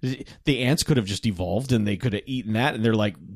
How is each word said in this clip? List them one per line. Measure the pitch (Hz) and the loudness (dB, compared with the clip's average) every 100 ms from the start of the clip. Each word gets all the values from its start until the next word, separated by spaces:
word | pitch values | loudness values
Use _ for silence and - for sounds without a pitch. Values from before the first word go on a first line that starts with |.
| 127 131 - - - | -6 -6 -10 -6 -2
the | 127 | 2
ants | 127 165 | 2 2
could | - 135 | 2 2
have | 98 | 2
just | 101 113 | -2 -2
evolved, | 90 90 101 131 | -2 -2 -2 2
and | 117 104 | 2 2
they | 92 | -2
could | 123 | -2
have | 101 - | -4 -4
eaten | 131 107 | -6 -2
that." | 110 139 | 0 0
And | 110 | 2
they're | 113 110 | 2 4
like, | 104 - - | 2 -2 -8